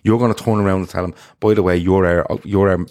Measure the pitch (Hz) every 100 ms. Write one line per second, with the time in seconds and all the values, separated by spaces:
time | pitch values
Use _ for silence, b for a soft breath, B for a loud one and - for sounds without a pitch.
0 | 107 117 120 104 117 107 101 95 90 90
1 | 90 B B _ 107 107 90 90 87 95
2 | 90 87 - - - 98 98 87 85